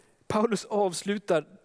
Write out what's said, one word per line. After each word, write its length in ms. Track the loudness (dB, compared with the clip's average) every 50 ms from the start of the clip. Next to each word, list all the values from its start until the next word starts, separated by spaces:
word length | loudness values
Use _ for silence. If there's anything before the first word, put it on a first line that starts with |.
| _ _ _ _ _ -2
Paulus 360 | 0 2 2 2 0 -2 -4
avslutar 800 | -2 0 0 0 0 -2 -4 -4 -4 -4 -2 0 0 0 0 0 -2 -10 -20 _